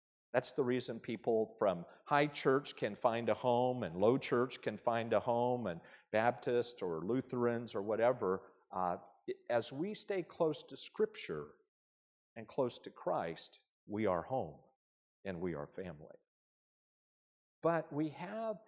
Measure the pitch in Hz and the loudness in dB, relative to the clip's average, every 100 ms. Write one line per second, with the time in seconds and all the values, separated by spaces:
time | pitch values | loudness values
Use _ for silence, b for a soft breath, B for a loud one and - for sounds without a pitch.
0 | _ _ _ 123 - - 123 127 117 117 | _ _ _ -2 0 -2 0 0 -2 -8
1 | - 110 - 110 110 - 104 87 85 B | -6 -4 0 0 0 2 2 2 -6 B
2 | - 143 147 - 151 135 147 - 117 101 | 0 2 2 2 2 2 0 -4 -4 2
3 | 123 113 113 107 127 120 127 127 92 87 | 2 2 0 0 2 2 2 0 -4 4
4 | 104 131 - 123 127 - - 104 - 117 | 4 4 2 2 0 -2 -6 -2 0 0
5 | 113 107 123 120 123 123 104 85 B B | 2 2 4 2 2 0 -2 -6 B B
6 | B 107 117 123 135 120 113 - 92 82 | B 2 4 2 0 2 0 -4 -4 -2
7 | 90 131 - 123 120 117 117 110 101 107 | 0 -2 0 0 2 0 -2 -4 -2 4
8 | 117 127 98 92 B B B 95 90 87 | 4 4 0 0 B B B -2 0 -2
9 | - _ - - - 120 113 139 196 208 | -8 _ -10 -8 0 0 0 -4 -6 -6
10 | - 196 165 - 160 151 - 135 - - | -4 -4 -4 0 0 0 -8 -10 -8 0
11 | 214 - - 78 71 - _ _ _ _ | -2 -2 -6 -6 -8 -14 _ _ _ _
12 | _ _ _ 117 110 - 123 - 98 - | _ _ _ -16 -8 -2 -2 -2 -14 -8
13 | - 160 85 80 - - _ _ - 104 | -4 -2 -2 -6 -10 -16 _ _ -8 0
14 | 104 87 82 131 87 - _ _ _ _ | 2 2 0 -4 -4 -10 _ _ _ _
15 | _ _ 98 85 90 76 73 - 92 76 | _ _ -6 -4 -2 -4 -6 -8 -10 -12
16 | - - _ _ _ _ _ _ _ _ | -16 -20 _ _ _ _ _ _ _ _
17 | _ _ _ _ _ _ 160 165 156 143 | _ _ _ _ _ _ 0 0 -2 -4
18 | 156 139 180 220 226 196 | -4 -6 -10 -8 -8 -8